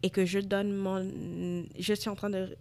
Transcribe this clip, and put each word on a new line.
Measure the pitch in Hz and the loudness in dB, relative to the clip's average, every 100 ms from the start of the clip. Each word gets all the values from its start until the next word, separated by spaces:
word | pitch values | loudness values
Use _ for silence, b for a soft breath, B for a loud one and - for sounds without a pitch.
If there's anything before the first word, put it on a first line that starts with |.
| 190 | 2
et | |
que | 196 185 | 4 4
je | 196 | 4
donne | 196 196 202 196 | 2 2 2 0
mon, | 190 190 185 - - 170 175 175 165 - | 0 0 -2 -4 -6 -4 -2 -2 -4 -6
je | 180 | 0
suis | 208 - | 0 0
en | 202 | -2
train | 202 | -2
de | 196 185 - | -2 -4 -6